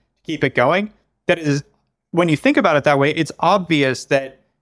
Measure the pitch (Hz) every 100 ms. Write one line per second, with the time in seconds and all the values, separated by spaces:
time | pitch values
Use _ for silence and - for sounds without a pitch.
0 | _ _ - 151 139 135 127 180 208 -
1 | _ _ - 170 151 143 - _ _ _
2 | _ 170 175 147 269 294 185 147 151 139
3 | 143 156 156 - 165 202 165 151 135 123
4 | - 139 135 - _ _